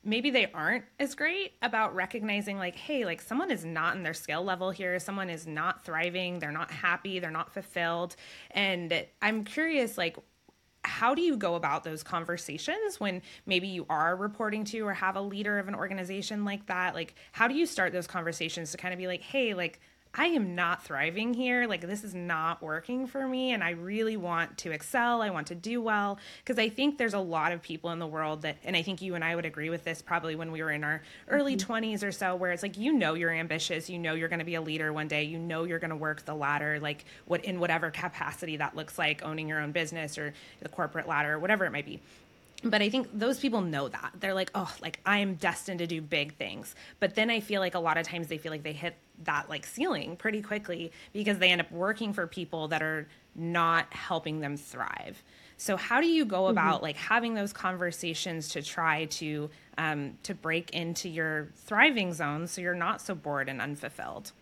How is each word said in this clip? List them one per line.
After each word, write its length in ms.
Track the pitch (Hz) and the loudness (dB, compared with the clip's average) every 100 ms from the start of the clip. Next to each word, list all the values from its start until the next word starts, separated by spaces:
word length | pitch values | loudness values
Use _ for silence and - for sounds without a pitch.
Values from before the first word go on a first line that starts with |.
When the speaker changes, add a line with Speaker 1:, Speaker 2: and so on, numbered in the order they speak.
Speaker 1:
maybe 260 | 208 220 262 | 0 2 4
they 200 | 247 190 | 4 2
aren't 340 | - 156 233 - _ | 2 0 0 -2 _
as 160 | 277 | -4
great 380 | - 302 370 392 _ | 0 0 0 -4 _
about 320 | 240 220 220 | 0 2 2
recognizing, 640 | 185 185 240 214 202 202 196 | 0 -2 -2 0 0 -2 -4
like, 160 | 180 | -4
hey, 300 | 175 - 294 | -6 -2 0
like, 160 | 208 165 | 0 -2
someone 300 | - 240 381 | -2 -2 0
is 140 | 220 | -2
not 300 | 160 160 165 | -2 0 0
in 80 | 190 | 0
their 120 | 165 | -2
skill 280 | 165 - 156 | -4 -4 -2
level 280 | 190 185 185 | 0 0 -2
here. 280 | 190 185 180 | -2 -2 -2
Someone 320 | 180 196 185 | -2 -4 -4
is 160 | 165 165 | -6 -6
not 380 | 151 170 180 | -2 -2 -2
thriving. 540 | - 160 175 175 180 175 | -4 0 0 0 -2 -2
They're 100 | 151 | -4
not 200 | 151 165 | -4 -6
happy. 480 | 160 180 160 202 185 | 0 0 0 -2 -4
They're 120 | 175 | -2
not 220 | 160 - | -4 -6
fulfilled. 640 | - 190 180 170 170 175 - - - - | -8 -6 -2 0 0 -2 -6 -18 -18 -6
And 560 | 190 196 180 170 165 - _ | 0 2 2 0 0 -2 _
I'm 240 | 208 220 | 2 2
curious, 520 | 208 - 320 302 233 208 | -2 0 2 4 2 2
like, 200 | 170 - - _ - _ _ _ | -2 -2 -18 _ -20 _ _ _
how 300 | - - 226 | -4 4 4
do 80 | 294 | 6
you 140 | 349 262 | 4 4
go 180 | 190 | 2
about 300 | 170 160 151 | 2 2 0
those 180 | 165 156 | -2 -8
conversations 960 | - 175 165 170 - 147 - 370 427 359 | -4 -4 -2 -4 -4 -6 -4 -2 -2 0
when 240 | 208 185 - - - | -2 -2 -8 -16 0
maybe 220 | 185 190 | 2 2
you 180 | 180 - | -6 0
are 280 | 160 160 185 | 2 4 2
reporting 480 | 208 208 220 208 | -2 -2 -2 0
to 160 | 208 220 | -2 -2
or 120 | 214 | -2
have 220 | 190 190 | 0 0
a 80 | 190 | 0
leader 380 | 202 202 208 202 | -4 -2 0 0
of 80 | 196 | 0
an 80 | 202 | -4
organization 680 | 190 190 180 196 202 208 | -4 -4 -4 -6 -4 -2
like 220 | 202 202 208 | -2 -2 -2
that? 280 | 180 180 165 | 0 0 0
Like, 180 | 165 - - | -6 -10 -16
how 160 | - 233 | 2 4
do 80 | |
you 100 | 277 | 4
start 280 | 330 - 185 | 2 2 2
those 160 | 180 175 | 2 -4
conversations 640 | 180 165 160 160 175 160 | -2 -2 -2 -4 -4 -6
to 40 | 170 | -6
kind 140 | 180 | -6
of 60 | 180 | -4
be 80 | 185 | -4
like, 140 | 180 | -4
Hey, 340 | - 277 240 | -2 2 2
like, 240 | 196 170 - - _ _ | 2 -2 -4 -20 _ _
"I 120 | - 330 | 2 4
am 280 | 320 196 | 4 2
not 300 | 175 170 175 | 2 2 2
thriving 500 | - 143 151 175 226 | -2 0 0 2 0
here. 320 | 240 254 247 240 | 2 2 2 2
Like, 140 | 185 | 0
this 220 | 170 208 | -2 -6
is 100 | 214 | -6
not 480 | 180 175 160 160 170 | -6 -2 0 0 -2
working 440 | 160 156 170 247 254 | -2 -4 -2 -4 -2
for 200 | 269 262 | -4 -2
me. 260 | 254 254 | 0 2
And 120 | 226 | 2
I 60 | 170 | 0
really 460 | 170 175 214 220 220 | -2 -4 0 0 0
want 420 | 175 165 165 - | 0 0 0 -4
to 120 | 170 | -6
excel. 520 | 151 - 254 240 240 | -6 0 2 4 4
I 80 | 214 | 2
want 160 | 175 151 | 0 -4
to 60 | |
do 260 | 175 190 240 | -6 -2 -2
well." 380 | 226 208 202 196 - - | 2 2 2 -2 -8 -16
'Cause 140 | - 233 | -2 2
I 100 | 220 | 2
think 300 | 220 285 285 | 4 2 4
there's 160 | 233 | 2
a 40 | 202 | 2
lot 340 | 185 165 156 | 0 2 2
of 100 | 170 | 0
people 280 | - 160 170 | -4 -6 -4
in 80 | 170 | -4
the 80 | 165 | -4
world 360 | 156 156 156 | -2 -2 0
that, 160 | 151 147 | -4 -4
and 120 | - 180 | 0 0
I 60 | |
think 180 | 170 180 | 2 -2
you 120 | 190 | -2
and 100 | 175 | 0
I 100 | 160 170 | 0 0
would 100 | 160 | -2
agree 240 | 151 156 | -4 -2
with 140 | 165 | -2
this 180 | 165 160 | -2 -6
probably 320 | - 170 160 160 | 0 0 0 -4
when 160 | 165 | -4
we 100 | 160 | -2
were 80 | 160 | -2
in 140 | 151 | 0
our 180 | 151 156 - - - | 0 -2 -4 -20 0
early 280 | 285 277 254 | 4 4 2
Speaker 2:
Mm-hmm. 0 | |
Speaker 1:
twenties 480 | 190 226 220 214 | 0 0 0 -2
or 80 | 202 | -2
so, 240 | 180 190 180 | 0 0 2
where 160 | 180 | 0
it's 100 | 175 | 0
like, 140 | 202 196 | -2 -2
you 160 | 240 | 2
know, 220 | 302 165 | 4 4
you're 180 | 160 165 | 4 2
ambitious, 560 | 160 165 160 - 165 165 | 0 0 -2 0 -2 -4
you 80 | 180 | -4
know, 160 | 165 | -2
you're 140 | 160 165 | 0 0
gonna 160 | 170 | -2
be 100 | 165 165 | -2 -2
a 40 | |
leader 300 | 156 156 156 | -2 -2 0
one 160 | 151 151 | -2 0
day, 140 | 147 | 0
you 140 | 151 165 | 0 -4
know, 260 | 170 160 | -4 -2
you're 140 | 170 165 | -2 -2
gonna 180 | 165 160 | -2 -2
work 280 | 156 151 | -2 -4
the 100 | - | -6
ladder, 440 | 156 143 147 147 151 | -2 0 2 0 0
like, 240 | 147 147 - - - | -2 -4 -10 -20 -2
what, 180 | 170 | 0
in 140 | 202 180 | 0 0
whatever 300 | 170 165 160 | 2 4 2
capacity 680 | 151 180 - 143 - 165 151 | -2 -6 -4 -4 -4 -6 -2
that 200 | 147 - | -2 -4
looks 220 | 151 - | -8 0
like, 240 | 156 151 | 0 2
owning 240 | 147 156 156 | -2 -4 -2
your 120 | 156 | -2
own 120 | 147 | 0
business 460 | 160 160 165 151 151 | 0 -2 -2 -6 -4
or 160 | 147 147 - - | -6 -8 -18 -14
the 80 | 156 | -10
corporate 400 | - 165 165 - | -2 -2 -2 0
ladder, 300 | 147 147 151 | 2 2 2
whatever 260 | 180 214 | 4 4
it 80 | 180 | 4
might 140 | 143 143 | 0 -6
be. 140 | - - - - - - - | -10 -14 -20 -20 -20 -20 -4
But 160 | 233 208 | 2 4
I 100 | 208 | 4
think 180 | 254 247 | 2 0
those 280 | 208 233 247 | 0 0 2
people 200 | 277 220 | 2 2
know 280 | 180 147 139 | 0 0 -2
that. 240 | - - 180 | -4 -8 -4
They're 140 | 196 | -2
like, 180 | 190 185 | 0 0
"Oh, 180 | - 180 - | -2 -4 -6
like, 200 | 165 - | -8 -4
I 140 | 190 202 | 4 4
am 160 | 202 | 4
destined 460 | 175 180 170 - 180 | 2 0 0 -4 -4
to 60 | 170 | -2
do 120 | 165 | -2
big 360 | 151 156 147 147 | 0 0 0 -4
things." 400 | 98 101 - - - - | -8 -6 -12 -14 -18 0
But 160 | 196 202 | 2 4
then 120 | 220 | 4
I 120 | 226 | 2
feel 200 | 208 202 | 2 2
like 140 | 185 | 2
a 60 | 180 | 2
lot 180 | 165 160 | 2 2
of 80 | 165 | 0
times 220 | 175 156 | -4 -4
they 100 | 156 | -6
feel 140 | 160 | -6
like 100 | 156 | -6
they 100 | 151 | -6
hit 220 | 147 170 170 _ - | -4 -6 -6 _ -8
that, 240 | 156 147 143 | -2 -2 -2
like, 160 | 156 - | -8 -8
ceiling 500 | - 339 208 143 170 | -2 0 0 -2 -4
pretty 240 | 220 214 | -2 -2
quickly 500 | 208 208 208 170 170 - - | -2 -4 -4 -6 -6 -10 -10
because 260 | 208 208 196 | -2 2 6
they 120 | 180 | 6
end 100 | 180 | 6
up 120 | 165 | 2
working 400 | 170 190 214 220 | 0 0 0 0
for 160 | 202 170 | 0 -2
people 400 | - 165 165 156 | -4 -6 -4 0
that 120 | 160 | 0
are 280 | 156 156 151 - _ | 0 -2 -6 -16 _
not 580 | - 170 170 165 165 - | -8 0 4 6 4 2
helping 460 | - - 165 160 156 | -6 -2 -2 0 -2
them 160 | 143 143 | -2 -4
thrive. 680 | - 123 - - - - - - - - | -8 -6 -4 -4 -8 -14 -18 -20 -20 -8
So 200 | - 196 | -2 -2
how 240 | - 240 | 4 4
do 60 | 339 | 6
you 180 | 320 | 6
go 220 | 254 185 190 | 4 4 4
Speaker 2:
Mm-hmm. 240 | 214 160 | 6 6
Speaker 1:
about, 100 | 156 | 4
like, 140 | 156 147 | 0 -4
having 380 | - 226 233 | 4 4 4
those 180 | 220 202 | 0 -2
conversations 960 | - 185 185 175 170 175 160 - 165 147 | -2 -2 0 -2 -2 -4 -2 -4 -4 -4
to 120 | 160 | -6
try 440 | 143 - 165 151 156 | -4 2 4 4 0
to, 440 | - 156 151 151 - - - | -4 -4 -4 -4 -10 -12 -2
um, 400 | 156 151 139 - | 0 0 -2 -6
to 100 | - | -8
break 380 | 185 160 160 170 | -6 0 0 0
into 380 | 165 170 170 185 | -4 -2 -4 -4
your 400 | 165 160 156 151 - | -2 0 0 -4 -12
thriving 560 | - 214 294 247 185 | -2 6 8 6 0
zone 320 | 165 147 147 170 | 0 0 0 -4
so 140 | - | -4
you're 140 | 175 | -2
not 260 | 180 175 - | 0 0 0
so 160 | - 175 | -4 -6
bored 320 | 147 143 135 | -2 -2 -2
and 120 | 135 | -4
unfulfilled? 680 | 131 147 131 - - - 208 - | -4 -4 -8 -8 -8 -8 -12 -18